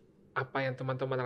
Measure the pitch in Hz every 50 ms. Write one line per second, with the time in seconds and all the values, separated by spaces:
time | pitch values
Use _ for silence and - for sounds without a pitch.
0 | - - - - - - - 127 127 - - 135 135 131 127 - 135 131 131 131
1 | 139 131 131 127 123